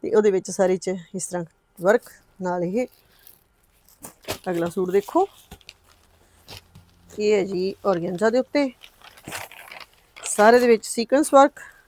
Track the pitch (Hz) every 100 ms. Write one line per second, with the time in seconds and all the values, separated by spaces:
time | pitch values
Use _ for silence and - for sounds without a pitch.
0 | - - 214 190 180 185 185 185 - 185
1 | 170 190 - 175 165 _ _ - 175 233
2 | - - _ _ 185 180 175 202 247 _
3 | _ _ - - _ _ _ _ _ _
4 | - - - - - 175 170 170 185 190
5 | 202 320 392 - - - _ - _ _
6 | _ _ _ _ _ - _ - _ _
7 | _ - 208 214 190 180 185 196 208 180
8 | 175 180 214 233 254 294 277 - - _
9 | - - - - - - - - - _
10 | _ - - - 214 240 240 220 - -
11 | 226 262 302 277 285 - - -